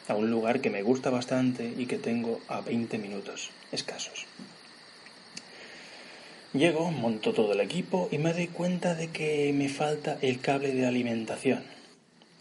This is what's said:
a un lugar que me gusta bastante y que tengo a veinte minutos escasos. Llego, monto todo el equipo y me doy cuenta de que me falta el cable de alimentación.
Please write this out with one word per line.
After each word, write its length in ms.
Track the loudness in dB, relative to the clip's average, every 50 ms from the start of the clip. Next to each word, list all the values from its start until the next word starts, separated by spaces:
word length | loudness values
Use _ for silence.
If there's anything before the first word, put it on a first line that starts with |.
| -4
a 80 | -2 0
un 160 | 2 2 2
lugar 300 | 2 2 4 4 2 2
que 100 | 2 0
me 140 | 0 2 4
gusta 260 | 4 4 4 4 2
bastante 640 | 0 0 0 2 2 4 4 4 2 0 -2 -4 -4
y 100 | -4 -2
que 120 | -2 -2 -2
tengo 420 | -2 0 0 0 0 -2 -2 -4 -4
a 140 | -6 -6 -6
veinte 380 | -2 -2 0 0 0 0 -2 -4
minutos 520 | -4 -6 -6 -8 -8 -8 -10 -10 -10 -12 -14 -16 -14 -8 -6
escasos. 540 | -6 -6 -6 -8 -8 -8 -10 -10 -12 -12 -12 -14 -16 -16 -18 -18 -20 -20 -20 -20 -20 -20 -20 -20 -20 -20 -20 -20 -20 -20 -18 -16 -16 -16 -16 -16 -18 -18 -16 -16 -18 -18 -18 -18 -18 -18 -18 -18 -18 -18 -20 -20 -20 -10 -4 2
Llego, 400 | 4 4 4 4 4 0 0 0
monto 400 | 0 0 0 0 0 0 2 2
todo 200 | 4 4 4 4
el 80 | 2
equipo 480 | 2 2 0 -4 -2 0 0 0 0 0 0
y 60 | 2
me 140 | 2 2 2
doy 140 | 2 -2
cuenta 480 | -2 -2 -2 0 0 0 2 2 0 0
de 140 | 0 -2 -6
que 440 | -4 -2 0 0 2 2 2 4 4
me 160 | 2 2 0
falta 500 | 0 0 0 0 0 0 -2 -2 -2 0 0
el 160 | 0 0 0
cable 340 | 2 0 2 2 2 0 2
de 140 | 2 2
alimentación. 760 | 2 2 2 2 0 0 -2 -2 -4 -4 0 2 2 2 2 0 -8 -16 -20 -20 -20 -20 -20 _ _ _ -20 -20 -20 -20 -10